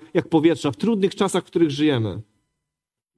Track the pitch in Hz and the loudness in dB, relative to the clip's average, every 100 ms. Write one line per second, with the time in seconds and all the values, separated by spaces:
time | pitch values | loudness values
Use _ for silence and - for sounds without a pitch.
0 | - 180 - 160 160 151 147 - 202 214 | -6 -4 0 2 2 2 -4 -2 -2 0
1 | 190 - 196 180 - 180 165 139 156 127 | 0 0 -2 -2 -2 0 0 2 0 2
2 | 107 90 - _ _ _ _ _ _ _ | -2 -6 -12 _ _ _ _ _ _ _
3 | _ | _